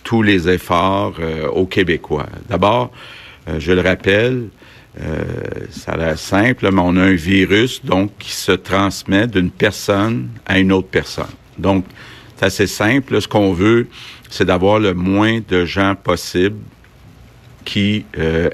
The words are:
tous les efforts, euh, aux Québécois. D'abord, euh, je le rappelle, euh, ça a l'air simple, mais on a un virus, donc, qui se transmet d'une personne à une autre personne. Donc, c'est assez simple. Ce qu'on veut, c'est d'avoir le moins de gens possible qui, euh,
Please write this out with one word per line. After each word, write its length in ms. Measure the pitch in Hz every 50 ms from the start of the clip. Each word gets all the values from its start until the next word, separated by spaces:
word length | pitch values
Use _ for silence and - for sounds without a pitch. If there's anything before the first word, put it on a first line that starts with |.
| -
tous 200 | - 117 113 107
les 260 | 104 101 92 80 87
efforts, 640 | 92 87 - - 90 85 87 95 98 98 104 98 - -
euh, 260 | 82 80 78 80 78
aux 200 | - - - 95
Québécois. 600 | 90 - 107 92 85 82 - - - 78 76 65 - - - - -
D'abord, 420 | - 87 98 104 113 123 127 117 - - - - - - - - - - - -
euh, 120 | 80 73
je 100 | 69 82
le 100 | 92 92
rappelle, 680 | 90 92 90 - - 95 98 104 117 123 131 123 117 98 - - - - - - - _ - -
euh, 220 | 82 82 80 78 - 50 - - - - - - - -
ça 220 | - - - - -
a 40 | 82
l'air 200 | 82 80 78 78
simple, 500 | - - 95 98 104 101 - - 104 98 95
mais 100 | 92 87
on 120 | 90 90
a 60 | 92 92
un 120 | 95 95
virus, 720 | 87 78 90 98 98 90 - 95 104 120 127 - - -
donc, 260 | - 92 92 98 104 - -
qui 140 | - - -
se 200 | - - - 92
transmet 760 | 87 - - 92 98 98 98 95 - - - 95 98 113 123
d'une 240 | 110 95 90 90 -
personne 760 | - - 107 98 - - - 101 98 104 113 117 123 127 120 117 - -
à 120 | - 98 95
une 140 | 95 95 95
autre 160 | 92 92 -
personne. 380 | - 85 - - - - - - - - - - - -
Donc, 260 | - 98 98 92 90 - - - - - - - - - -
c'est 100 | - 95
assez 200 | 98 - - 101
simple. 540 | 90 - - 104 107 131 139 131 - 120 107
Ce 60 | -
qu'on 260 | - - 110 104 95 92
veut, 360 | 82 95 110 117 117 120 - - - - - - - - -
c'est 140 | - - 98
d'avoir 340 | 90 92 90 90 98 107 110
le 140 | 107 98 90
moins 480 | 87 90 95 98 101 107 113 113 113 104 98
de 160 | 95 90 87
gens 300 | 82 - 95 98 98 98
possible 640 | - - - 87 82 - - - 90 90 101 107 107 - - - - - - - - - - - - - - - - - - - - -
qui, 400 | - - 104 98 101 107 107 - - - -
euh, 320 | 80 80 80 82 85 85